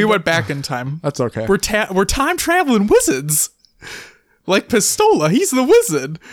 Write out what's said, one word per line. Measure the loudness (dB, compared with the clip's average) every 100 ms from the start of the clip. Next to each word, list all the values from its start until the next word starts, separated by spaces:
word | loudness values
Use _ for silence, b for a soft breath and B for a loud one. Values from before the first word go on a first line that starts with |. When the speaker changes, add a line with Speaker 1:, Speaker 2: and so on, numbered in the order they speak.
Speaker 1:
Kinda. | 2
Speaker 2:
went | 2
back | 0 0 -2
in | -6
time. | -6 -6 -6 -6
Speaker 1:
That's | -6 -4
okay. | -4 -2 -2
Speaker 2:
We're | -2
ta-, | 0 -2 -2
we're | 0
time | 0 0 -2 -2
traveling | 0 0 2 2 4
wizards. | 2 2 -2 -2 -4 -4 _ _ _ B B B B B B -2
Like | -2 0
Pistola, | 0 0 2 2 4 2
he's | 2 0
the | 0
wizard. | 4 4 4 -2 -4 -10 B